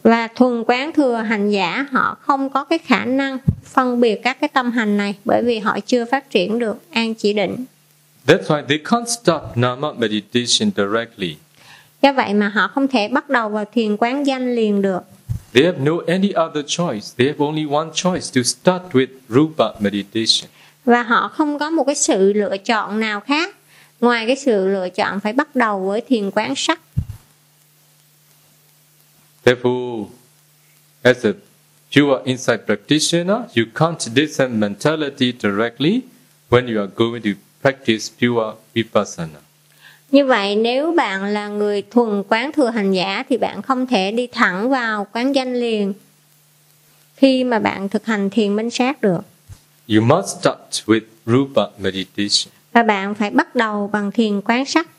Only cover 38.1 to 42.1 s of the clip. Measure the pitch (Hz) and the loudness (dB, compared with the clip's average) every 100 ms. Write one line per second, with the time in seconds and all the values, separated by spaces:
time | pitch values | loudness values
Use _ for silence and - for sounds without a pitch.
38.1 | - 123 117 110 110 _ 117 110 110 98 | -2 0 0 -2 -8 _ -4 0 0 -2
39.1 | - 80 76 _ _ _ _ - - _ | -8 -12 -14 _ _ _ _ -20 -20 _
40.1 | 277 269 233 196 208 226 254 320 339 233 | 2 4 0 0 0 0 0 0 0 -2
41.1 | 190 202 208 208 208 208 208 202 240 233 | -4 -4 -4 -4 -4 -2 -2 0 0 2